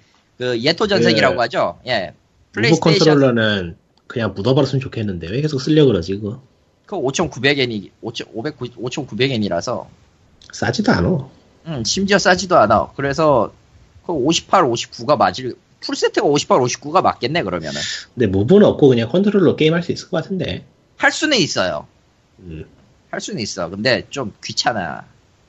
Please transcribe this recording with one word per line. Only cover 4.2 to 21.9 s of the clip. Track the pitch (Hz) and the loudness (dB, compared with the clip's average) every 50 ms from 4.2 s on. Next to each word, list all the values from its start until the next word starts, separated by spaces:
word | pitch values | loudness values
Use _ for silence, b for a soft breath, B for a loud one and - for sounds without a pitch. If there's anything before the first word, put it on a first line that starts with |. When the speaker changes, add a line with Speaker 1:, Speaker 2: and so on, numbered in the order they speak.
| 113 101 95 | -4 -4 -4
Speaker 2:
묻어버렸으면 | 101 98 127 135 147 135 131 143 131 | -2 0 2 2 2 2 0 0 -4
좋겠는데 | - - - 117 107 101 92 85 82 85 | -4 -6 -6 -6 -6 -6 -6 -8 -8 -6
왜 | 107 139 | -4 -4
계속 | 151 151 143 131 | -4 -4 -4 -4
쓰려고 | - - 151 156 147 131 | -2 2 4 4 6 4
그러지, | 104 87 82 90 98 104 | 4 2 -2 -4 -6 -6
그거? | 110 101 120 - - _ _ _ _ _ _ _ _ | -6 -8 -10 -12 -16 _ _ _ _ _ _ _ _
Speaker 1:
그 | - 208 | -12 -6
오천구백 | 175 175 185 - - 175 135 - 117 107 139 147 139 | -4 -4 -2 -2 -2 -4 -4 -2 0 0 2 2 2
엔이, | 131 123 110 104 90 - _ _ | 0 -2 -4 -6 -10 -12 _ _
오천오백, | - 110 - - - - - 110 117 151 151 - 127 120 - | -12 -12 -10 -12 -12 -12 -10 -8 -8 -8 -8 -10 -12 -12 -10
오천구백 | - 110 127 - 160 131 - 110 104 127 139 | -10 -10 -8 -8 -8 -10 -6 -4 -2 -2 0
엔이라서. | 131 110 104 92 87 85 - 131 117 92 - - - _ _ _ _ _ _ _ _ _ - - | 0 -2 -2 -2 -2 -4 -4 -4 -6 -8 -8 -12 -20 _ _ _ _ _ _ _ _ _ -20 -20
Speaker 2:
싸지도 | - - - - - - 208 240 | -10 -6 -4 -2 -2 0 0 0
않아. | - 90 87 - 180 139 - - - _ _ _ _ _ - 165 | 0 0 0 0 -2 -2 -6 -10 -18 _ _ _ _ _ -14 -10
Speaker 1:
응, | 156 127 110 | -8 -6 -6
심지어 | - - 185 196 190 202 190 | -4 -4 -2 0 0 2 2
싸지도 | - - - 180 190 180 180 143 | 4 2 2 2 2 2 4 4
않아. | 107 104 110 95 67 - - | 6 6 4 2 2 -2 -4
그래서 | - 135 139 139 160 160 151 139 117 98 - - _ _ _ _ - _ _ - - - | -4 -4 -2 0 2 2 4 4 2 2 -2 -6 _ _ _ _ -20 _ _ -20 -12 -8
그 | - | -6
오십팔, | 175 139 120 156 170 - - - - 196 165 | -4 -2 0 0 -2 -2 -2 0 2 2 4
오십구가 | 123 117 - - - - - 117 135 147 | 2 0 -2 -6 -8 -14 -6 -2 0 2
맞을, | 123 104 92 92 127 131 117 - - _ _ _ _ | 2 2 2 0 -2 -8 -10 -10 -12 _ _ _ _
풀세트가 | - - 277 - - 466 - 370 214 | -10 -8 -4 -2 -2 -2 0 0 2
오십팔, | 156 143 147 - - 202 156 | 2 2 2 2 2 2 2
오십구가 | 123 123 - - - 147 160 190 | 2 0 -2 -6 -6 -2 0 0
맞겠네, | - 98 87 - - 123 156 175 123 | 2 0 0 -2 -4 -4 -2 -2 -2
그러면은. | 92 90 85 80 73 71 73 B B B B B B - | -4 -4 -6 -6 -6 -8 -8 B B B B B B -4
Speaker 2:
근데 | - 117 | -2 0
무브는 | 98 95 95 104 131 185 208 196 | 0 0 0 4 6 6 8 8
없고 | - - - 151 135 | 6 6 6 6 6
그냥 | 123 117 117 117 | 6 4 2 0
컨트롤러 | - 185 202 208 208 202 175 127 - | 0 0 2 2 2 4 4 2 2
게임할 | - 151 156 165 175 | 2 2 2 2 0
수 | 170 - | -2 -4
있을 | 120 - - - | -6 -8 -8 -6
것 | - 160 | -4 -4
같은데. | - - 196 180 - - - - - _ _ _ _ _ _ | -4 -4 -6 -6 -6 -6 -8 -10 -12 _ _ _ _ _ _
Speaker 1:
할 | - - 285 | 0 0 0
수는 | 294 - 330 311 285 226 | 0 0 0 0 2 2
있어요. | 151 - - 117 95 90 76 71 - - | 0 0 0 -2 -2 -2 -2 -6 -8 -12